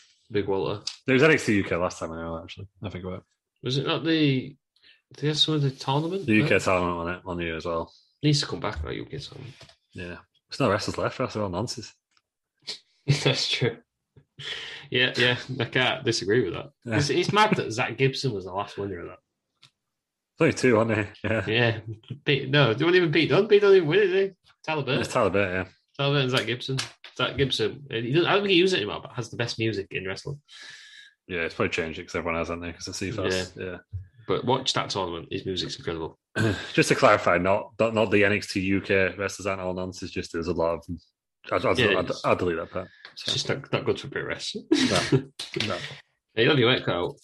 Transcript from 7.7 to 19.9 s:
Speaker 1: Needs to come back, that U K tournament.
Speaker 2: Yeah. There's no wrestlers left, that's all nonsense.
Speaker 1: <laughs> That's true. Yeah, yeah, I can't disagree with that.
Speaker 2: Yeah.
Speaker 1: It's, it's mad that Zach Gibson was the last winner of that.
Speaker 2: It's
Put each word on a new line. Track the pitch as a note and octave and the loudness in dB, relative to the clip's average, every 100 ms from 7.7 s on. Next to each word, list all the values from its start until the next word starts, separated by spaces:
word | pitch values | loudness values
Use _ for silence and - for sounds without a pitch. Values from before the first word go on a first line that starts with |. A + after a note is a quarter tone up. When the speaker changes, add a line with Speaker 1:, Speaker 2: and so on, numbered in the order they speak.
| E2+ E2 - _ _ | -4 -6 -12 _ _
Speaker 1:
Needs | D3 C#3+ | 2 2
to | - | 0
come | F2+ | -4
back, | G#2 - | -4 -4
that | B1+ | -6
U | A1 | -8
K | - D2 | -8 -12
tournament. | - - - - - _ _ | -12 -16 -18 -18 -20 _ _
Speaker 2:
Yeah. | - F2+ E2+ - _ _ | -14 -12 -14 -18 _ _
There's | - | -2
no | B2+ | 0
wrestlers | G2+ - - | 2 -2 -4
left, | G#2+ - | -4 -4
that's | B2+ A2 | -4 -4
all | G2+ | -4
nonsense. | F2 A#2+ - - - _ _ _ _ _ _ - - _ _ - | -4 -4 -8 -14 -20 _ _ _ _ _ _ -14 -14 _ _ -2
Speaker 1:
<laughs> | C#3+ | 0
That's | C3+ B2+ - | 0 0 -2
true. | - B2 - _ _ _ _ _ - - - - - - | 0 -2 -2 _ _ _ _ _ -16 -12 -12 -12 -16 -4
Yeah, | B2 B2+ A#2 | 2 2 4
yeah, | B2 B2 - B2+ | 2 2 -2 -4
I | |
can't | A2+ C3 B2 - | 0 2 2 2
disagree | - - F2+ A#2+ | 0 0 2 2
with | G2 | 2
that. | E2+ - _ | -4 -10 _
Speaker 2:
Yeah. | A#2 A2 | -2 0
Speaker 1:
It's, | C#3+ | 2
it's | D3 F3 | 0 2
mad | G3+ G#3+ - | 4 4 2
that | - | -2
Zach | A2 A#2 A#2 | -4 -4 0
Gibson | C3+ - C3+ | 0 0 -4
was | G2+ | -4
the | F2+ | -6
last | F#2 G2+ - | -6 -6 -6
winner | G2+ F2 | -8 -8
of | E2+ | -12
that. | F2+ _ _ _ _ | -16 _ _ _ _
Speaker 2:
It's | _ _ _ | _ _ _